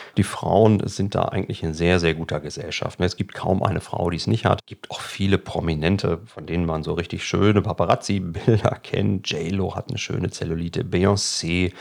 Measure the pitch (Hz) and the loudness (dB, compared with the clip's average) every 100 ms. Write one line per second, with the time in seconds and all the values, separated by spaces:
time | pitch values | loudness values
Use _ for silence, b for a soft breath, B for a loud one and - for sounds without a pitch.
0 | B - 98 - 85 90 110 104 - - | B 0 0 0 2 6 6 6 2 -2
1 | 98 92 87 - - - 82 78 85 90 | -2 0 -2 -2 -4 -4 -4 0 4 4
2 | 85 78 80 76 73 76 78 - - - | 4 0 -2 -6 -6 -10 -8 -6 -6 0
3 | 90 - - - 87 95 92 87 - - | -2 -2 -8 -4 0 2 2 -2 -4 -2
4 | 87 85 - 113 98 98 - - - - | -2 0 0 0 2 0 -2 -18 -14 -12
5 | - - 98 95 - 85 82 78 80 95 | -10 -2 2 2 0 -4 -2 0 2 2
6 | 90 82 - - 80 85 85 80 78 82 | 0 -2 -6 -14 -4 -2 0 -2 -2 -4
7 | 85 92 - 92 98 104 104 - 87 120 | -4 -6 -2 2 4 4 2 0 2 2
8 | - 98 90 82 - 110 - - - 95 | 2 -2 -2 -2 2 4 2 -4 -6 -2
9 | 101 98 - - - 98 92 90 - 101 | 0 0 -2 -4 -2 -2 -2 -4 -8 -8
10 | - 107 90 - 85 82 85 - 92 90 | -4 -4 -4 -4 -4 -4 -4 -4 -2 2
11 | 98 101 - - 82 87 90 B | 4 4 0 -4 0 0 0 B